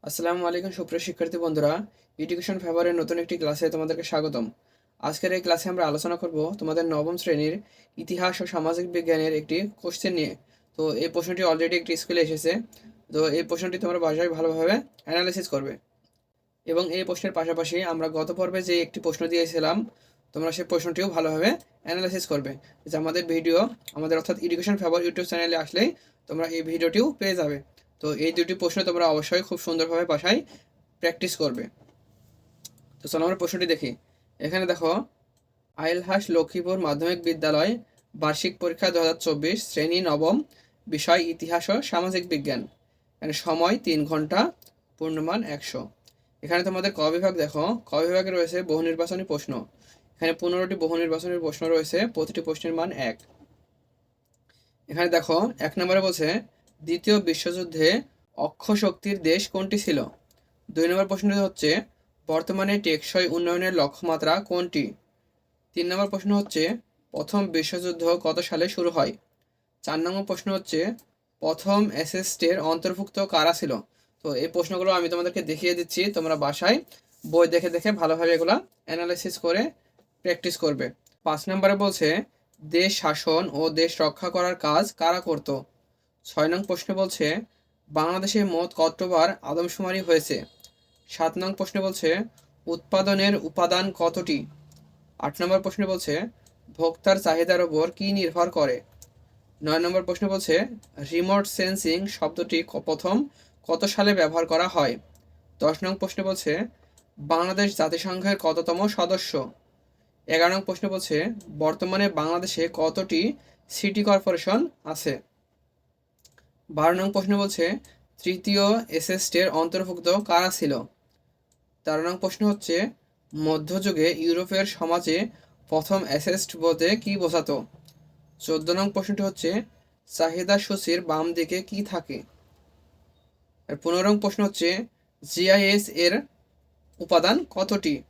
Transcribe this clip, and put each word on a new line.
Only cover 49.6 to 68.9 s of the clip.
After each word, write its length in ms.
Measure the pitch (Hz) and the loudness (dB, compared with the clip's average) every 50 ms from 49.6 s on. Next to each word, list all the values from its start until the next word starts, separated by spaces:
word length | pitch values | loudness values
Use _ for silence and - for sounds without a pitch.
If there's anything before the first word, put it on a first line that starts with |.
| - - _ _ _ - - _ _ _ _ | -8 -12 _ _ _ -20 -20 _ _ _ _
এখানে 180 | _ 165 165 165 165 | _ -2 -2 -2 0
পনেরোটি 340 | 170 175 180 180 185 180 190 180 165 | -2 -2 0 0 -2 -2 -2 -2 -2
বহু 120 | 160 165 165 170 | 0 0 0 0
নির্বাচনী 320 | 165 160 160 175 180 180 175 165 | 0 -2 -2 -2 -4 -4 -2 -4
প্রশ্ন 180 | 156 143 - 165 160 165 | -4 -4 -4 0 2 2
রয়েছে, 240 | 160 160 156 - 175 208 233 233 | 2 2 0 0 0 -2 0 -2
প্রতিটি 260 | 165 156 160 - - 165 160 | -4 -4 -4 -4 -6 -4 -4
প্রশ্নের 260 | 160 156 - 165 165 165 | -6 -6 -4 -6 -2 -2
মান 100 | 165 185 160 135 131 117 | -2 -4 -4 -4 -4 -6
এক। 80 | 110 - - _ _ _ - _ _ _ _ _ _ _ _ _ _ _ _ _ _ _ _ _ _ _ _ _ _ _ _ _ _ _ _ - | -6 -8 -14 _ _ _ -20 _ _ _ _ _ _ _ _ _ _ _ _ _ _ _ _ _ _ _ _ _ _ _ _ _ _ _ _ -10
এখানে 200 | 143 165 175 175 170 | -2 0 2 4 4
দেখো, 220 | 170 165 - 160 165 202 240 - - - 151 | 2 4 4 2 2 2 2 -2 -4 -6 -4
এক 60 | - - | -2 -2
নম্বরে 220 | 180 185 185 196 190 190 | 0 4 4 4 4 2
বলছে, 220 | 175 160 160 151 175 233 220 - _ _ _ _ _ _ | 0 0 0 0 0 -2 -4 -8 _ _ _ _ _ _
দ্বিতীয় 360 | 151 156 170 170 - 214 208 208 196 170 | -6 -4 -4 -2 4 4 4 4 4 0
বিশ্বযুদ্ধে 580 | 160 - - 175 175 185 180 170 160 160 156 165 190 247 - - _ _ _ _ _ - | -2 -2 -2 -4 -4 -4 -6 -6 0 4 4 4 4 4 0 -4 _ _ _ _ _ -6
অক্ষ 260 | - 151 - _ - - 208 208 214 | -6 -6 -6 _ 0 2 2 4 4
শক্তির 340 | 190 180 - - 202 202 190 156 160 | 2 0 0 -4 -6 -6 -2 2 2
দেশ 120 | 165 190 208 - - | 2 2 0 -2 -4
কোনটি 240 | 190 190 196 208 202 - | -4 -2 0 -2 -2 0
ছিল? 140 | - 160 139 117 - - - _ _ _ _ _ _ _ _ _ - | 0 0 0 -2 -4 -10 -20 _ _ _ _ _ _ _ _ _ -8
দুই 160 | - 156 165 170 | 0 0 2 2
নম্বর 200 | 180 190 196 196 | 4 2 2 0
প্রশ্নটি 300 | 196 190 196 202 196 202 196 | 0 0 2 2 4 4 2
হচ্ছে, 240 | 190 - - - 151 156 202 226 - _ _ _ _ _ _ _ - | 0 0 0 2 2 2 2 0 -6 _ _ _ _ _ _ _ -2
বর্তমানে 440 | 160 160 165 - 190 190 190 196 208 202 202 | -2 -2 0 -2 -2 0 0 2 2 2 2
টেকসই 420 | 170 156 151 - - - 185 180 170 160 | 0 0 0 -2 -2 0 0 2 2 0
উন্নয়নের 380 | 170 170 175 175 175 185 185 185 165 | 0 0 0 0 0 0 0 2 2
লক্ষ্যমাত্রা 520 | 143 143 - - - 170 160 156 160 156 160 190 208 - | 2 2 0 -4 -2 -2 0 0 2 2 2 2 0 -2
কোনটি? 360 | 180 180 180 175 - 151 135 104 104 _ _ _ _ _ _ _ _ _ _ _ _ _ _ _ _ | -2 -2 -2 -2 -2 -2 -2 -2 -6 _ _ _ _ _ _ _ _ _ _ _ _ _ _ _ _
তিন 120 | 170 170 175 | -4 -2 -2
নম্বর 180 | 180 190 202 196 202 | 0 0 0 -2 -2
প্রশ্ন 180 | 190 190 202 202 202 | -4 0 2 2 2
হচ্ছে, 240 | 202 202 - 156 156 170 226 233 - _ _ _ _ _ - | 2 0 -2 0 0 0 -2 -4 -8 _ _ _ _ _ -8
প্রথম 280 | 147 151 - - 202 196 180 165 | -8 -6 -2 0 0 0 2 0
বিশ্বযুদ্ধ 480 | 160 156 - - 175 175 180 170 170 170 165 170 175 - | -2 -2 0 -4 -4 -4 -4 -4 0 2 2 2 2 2
কত 120 | 160 160 175 170 - | 0 0 0 -2 -2
সালে 160 | - 160 170 190 - | 0 0 0 0 0
শুরু 140 | - 175 175 | 0 -2 0